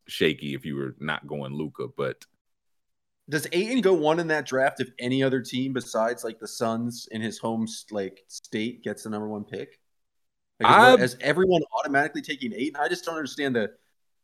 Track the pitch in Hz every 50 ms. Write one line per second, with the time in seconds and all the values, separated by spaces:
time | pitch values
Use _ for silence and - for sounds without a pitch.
0 | _ - - - - 80 76 67 76 73 67 67 - 78 71 69 69 65 65 -
1 | 73 76 76 - - 71 73 73 69 67 69 73 78 73 - - 65 62 - -
2 | 69 65 - - - - _ _ _ _ _ _ _ _ _ _ _ _ _ _
3 | _ _ _ _ _ - 139 156 135 - 165 175 202 220 254 254 196 190 190 165
4 | 147 151 160 170 170 160 156 151 143 - 127 131 131 143 - - - - - -
5 | 120 123 131 135 135 135 131 135 120 - - 127 131 135 131 127 123 - - 113
6 | 110 113 123 123 - 113 110 - 110 104 - - 120 113 113 113 117 120 117 120
7 | - - 110 110 110 110 101 - - 113 113 113 110 110 - - - - 107 104
8 | 98 95 - - _ _ - - - - - 110 107 120 127 - - 113 104 -
9 | - 110 107 107 107 107 107 104 104 - - 98 135 - - _ _ _ _ _
10 | _ _ _ _ _ _ _ _ _ _ _ - - 113 139 202 226 254 254 226
11 | 127 127 123 - - 139 151 170 190 185 180 160 151 - - 113 143 151 139 139
12 | 147 156 156 160 135 - 151 131 135 117 104 104 127 160 139 143 147 160 175 170
13 | - 170 165 156 151 123 - - 147 139 127 117 107 101 - _ _ _ _ _
14 | _ _ _ _